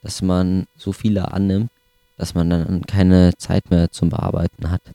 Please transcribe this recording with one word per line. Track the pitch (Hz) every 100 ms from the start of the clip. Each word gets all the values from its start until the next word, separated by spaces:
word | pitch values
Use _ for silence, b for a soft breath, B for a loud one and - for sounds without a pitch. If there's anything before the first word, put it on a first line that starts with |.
dass | - -
man | 95 90 90 92 90 _
so | -
viele | 95 110 101 -
annimmt, | - 98 95 117 _ _ _ _ _
dass | 85
man | 87 85
dann | 87 80 92 -
keine | 101 92 92 90 85
Zeit | - 92 -
mehr | 87 85
zum | - 85
Bearbeiten | 80 90 82 85 _ 82
hat. | 90 -